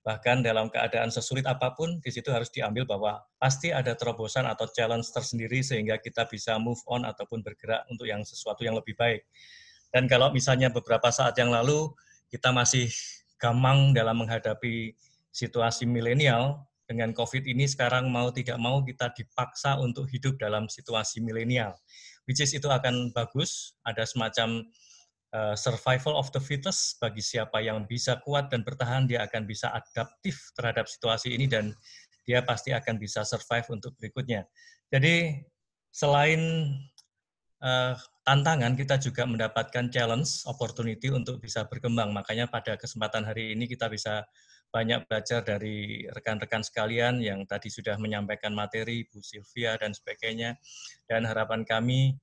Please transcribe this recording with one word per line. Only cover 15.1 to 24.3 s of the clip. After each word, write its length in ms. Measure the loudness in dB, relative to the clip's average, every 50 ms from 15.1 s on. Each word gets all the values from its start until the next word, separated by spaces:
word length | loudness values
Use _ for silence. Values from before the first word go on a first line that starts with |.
| _ _ _ _
situasi 560 | -8 -6 -6 -2 0 2 2 2 2 0 0
milenial, 800 | 0 2 2 2 2 4 4 6 6 6 4 4 2 0 -4 -8 _ _ _ _ -6
dengan 260 | -4 -2 -2 -2 0
covid 320 | -2 -2 -2 -2 -4 -2
ini 220 | -2 0 2 2 2
sekarang 420 | 2 0 2 2 2 2 2 0
mau 220 | 0 0 0 0 -2
tidak 240 | -2 -4 -4 -2 -2
mau 240 | 0 2 2 2 0
kita 320 | 0 -4 -4 -4 -4 -4
dipaksa 640 | -8 -14 -8 _ -4 -4 -4 -4 -2 0 0 2 2
untuk 320 | 0 -2 -2 -4 -6 -6
hidup 240 | -4 -2 -2 -2 0 0
dalam 260 | 0 0 0 0 -2
situasi 560 | -4 -8 -10 -6 -2 -2 -2 -2 -2 -4 -4 -4
milenial. 540 | -4 -2 -2 0 0 0 0 0 -2 -6 -10 _ _ -20 -20 -20 -20 -20 _ _
Which 160 | -2 0 0 0
is 80 | 0
itu 160 | 0 0 0
akan 480 | 2 2 2 2 0 0 0 -2 -2 -2
bagus, 640 | -2 -2 -2 -2 -2 -2 -2 -4 -8 -12 -14 -16 _ -8
ada 160 | -6 -4 -4 -4
semacam, 640 | -2 -2 -2 -2 -2